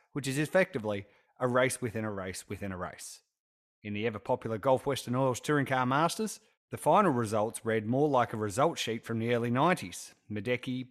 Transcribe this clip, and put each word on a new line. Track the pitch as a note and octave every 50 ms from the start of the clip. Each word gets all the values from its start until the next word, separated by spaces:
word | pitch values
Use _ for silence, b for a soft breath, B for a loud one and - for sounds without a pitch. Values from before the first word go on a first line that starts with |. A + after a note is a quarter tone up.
| _ _ -
which | D3 B2
is | C3+ C3 C#3+
effectively | D#3 C#3+ - F#3+ F#3 F3+ - C3+ G#2+ G#2+ G#2 G2+ G2 b b b b b b b
a | B2+
race | B2+ B2 B2+ B2+ C3 - - -
within | A#2 G2+ A2+ A2
a | A2
race | G#2 G2 F#2+ F#2+ F#2 - - -
within | G#2 F#2 G#2 G2 F#2+
a | F2+
race. | F2+ E2+ - - - - - - _ _ _ _ _ _ _ _ _ _ _ _ -
In | G#2+ G#2
the | G#2 G#2+ A#2
ever-popular | A2 G#2 - - B2+ B2 - A#2 A2 G#2+
Gulf | - C#3 C3 B2 -
Western | C#3+ C3+ B2 - - B2
Oils | B2+ C3+ C3 B2 -
Touring | - - D3+ C#3+ C3+
Car | B2+ C3+ B2+ B2+
Masters, | B2+ B2+ C#3+ D#3+ E3+ - - A3 G#3 - - b b b b b - -
the |
final | A#2 - D3 D#3 G3 G#3+ F#3 C3+
results | A#2+ A#2 G#2 G#2+ A2 G#2+ A#2 A2+ - -
read | A2+ A2 A2 G#2+
more | G#2+ B2 C3 D3 D#3
like | C#3 B2 A#2 A2+ -
a |
result | A2 G#2+ G#2 F#2+ A2+ C#3+ E3+ D#3+
sheet | - - - A2+ A#2 -
from | - A#2 A2+
the | A2+ A#2 B2
early | A#2 A#2 A#2+
nineties. | A#2+ B2+ D3 E3+ F3+ F3 - F2+ E2+ - - - - _ _ -
Madecki, | G#2+ G#2 G2+ A#2+ B2 A#2+ - C3 B2+ B2+ B2+ B2